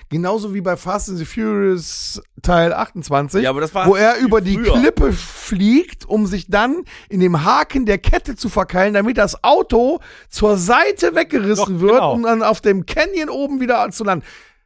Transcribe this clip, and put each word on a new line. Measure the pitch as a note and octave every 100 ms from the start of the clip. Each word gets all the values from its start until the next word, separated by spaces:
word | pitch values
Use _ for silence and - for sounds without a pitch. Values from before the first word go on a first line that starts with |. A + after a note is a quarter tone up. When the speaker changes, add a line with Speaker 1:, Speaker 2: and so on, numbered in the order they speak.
| -
Speaker 1:
Genauso | D#3 F3+ A3 G#3 G3
wie |
bei | F3+ E3+
Fast | F3+ G3+ G#3
and | F#3
the | D#3+
Furious | - A3 G#3 G3 F3+ D#3 - - - - -
Teil | - F3 E3+
achtundzwanzig, | E3+ A3 - D3+ C#3 C#3+ F#3
Speaker 2:
Ja, | A3+
aber | C3+
das | D#3 G3+
war | F#3
Speaker 1:
wo | G3
er | G#3+ A#3
Speaker 2:
viel | B3+
Speaker 1:
über | G#3+
die | F#3 G3
Speaker 2:
früher. | A#3
Speaker 1:
Klippe | A#3+ D4 - C#3+
fliegt, | F3+ - - - F#3 G3+ C4+ F#4 - -
um | G#3+ G3+
sich | F#3+ -
dann | G3+ A#3+ E4 - - -
in | F#3+
dem | F3+ E3 E3
Haken | C4+ D4+ C4+ A3
der | G3+
Kette | - E4+ - A3+
zu | A3
verkeilen, | G3+ F#3 F#3 G3 G3+
damit | G#3 A#3
das | G3 - A#3
Auto | D4 - A#3 B3 E4+ - - -
zur | - G#3 G3+
Seite | F3 B3 F#4+ G4+ F4 E4
weggerissen | E4+ C4+ G3 G#3 F#3+ F3
Speaker 3:
Doch, |
Speaker 1:
wird, | F#3+
Speaker 3:
genau. | A#3+ E3 A#3
Speaker 1:
um |
dann | A#3 A3+
auf | G#3+ A3
dem | G#3+ G3 F3
Canyon | - E4 G4 D4+
oben | C4+ C#4 C4+
wieder | B3 A#3 G#3+
zu | -
landen. | G#3 F3 - - _ _